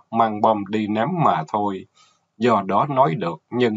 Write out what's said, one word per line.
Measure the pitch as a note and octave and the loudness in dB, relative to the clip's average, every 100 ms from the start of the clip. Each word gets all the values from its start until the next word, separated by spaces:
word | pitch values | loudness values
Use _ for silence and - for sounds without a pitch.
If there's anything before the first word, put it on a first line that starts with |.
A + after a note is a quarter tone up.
| - | -2
mang | A#2 A2+ G#2 | 0 0 2
bom | A2 G#2+ G2 | 2 2 0
đi | G#2+ G#2+ | -4 -2
ném | G#2+ A#2 F3+ A#2+ | -2 -2 0 0
mà | E2+ D#2+ | 0 -2
thôi. | G#2+ G2+ F#2+ - _ _ _ _ - | -2 -2 -4 -10 _ _ _ _ -2
Do | A#2 G#2+ | 0 2
đó | F#2+ G2+ C#3+ | 0 0 0
nói | C3 C#3+ D3+ | 2 2 0
được | E2+ - - | -6 -8 -6
nhưng | A#2 A#2+ | 0 0